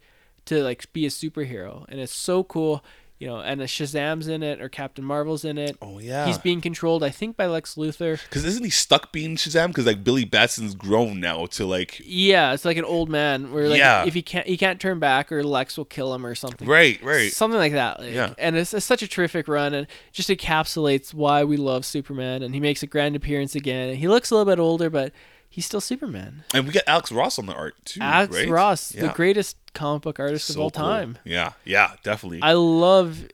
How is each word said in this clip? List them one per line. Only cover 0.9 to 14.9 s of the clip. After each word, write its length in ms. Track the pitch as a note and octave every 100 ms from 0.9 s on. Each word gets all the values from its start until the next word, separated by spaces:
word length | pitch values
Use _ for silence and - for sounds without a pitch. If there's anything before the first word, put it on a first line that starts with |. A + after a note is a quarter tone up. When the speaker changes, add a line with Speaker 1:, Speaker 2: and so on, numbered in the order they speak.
Speaker 1:
be 120 | E3 D3
a 40 |
superhero. 720 | - D#3 D#3 C3+ A2+ F#2 - -
And 120 | C3+
it's 120 | B2+
so 300 | - - F#3
cool. 400 | F#3 E3 D#3 D3 - - _ -
You 80 | C3+
know, 100 | A2+
and 220 | D#2+ C#3
Shazam's 640 | B2+ - C#3+ D3 D3 D#3+ D#3
in 160 | D#3
it, 180 | D3+ C#3+
or 80 | B2+
Captain 360 | - C3+ -
Marvel's 400 | C3+ D3 D3+ D#3
in 120 | D#3 D3
it. 220 | D3 -
Speaker 2:
Oh, 180 | G2+ G2
yeah. 260 | A#2 C3+ D3
Speaker 1:
He's 100 | D#3+
being 240 | F3 F3
controlled, 440 | E3+ E3 E3 E3
I 60 | C#3+
think, 260 | - A3 A3+
by 100 | F#3
Lex 300 | E3 - -
Luthor. 420 | D#3 - E3+ D#3 -
Speaker 2:
'Cause 160 | C#3
isn't 180 | D#3+ A3+
he 60 | A#3
stuck 420 | - - C#3 -
being 240 | D#3 D#3+ D#3+
Shazam? 360 | D#3+ D#3+ F3
'Cause, 140 | D#3+ A#2
like, 160 | G#2
Billy 220 | G2+ C3+
Batson's 500 | G#2+ G#2+ A#2+ - G#2+
grown 460 | F#2+ F#2+ G#2+ A#2 G2
now 260 | F2 E2 F2
to, 180 | -
like, 380 | F#2+ F#2 F2+ -
Speaker 1:
Yeah, 480 | - F3+ G3 F#3+ C#3+
it's 120 | C#3
like 120 | F3 E3
an 80 |
old 240 | D3+ E3+ D#3+
man 440 | D3 D3 C3+ C3+
where, 160 | D3 D3
like, 100 | C#3
Speaker 2:
Yeah. 260 | C3+ G#2
Speaker 1:
if 100 | F2
he 60 | E3+
can't, 260 | - F3+ -
he 80 | F3
can't 240 | F#3+ F#3
turn 180 | F#3+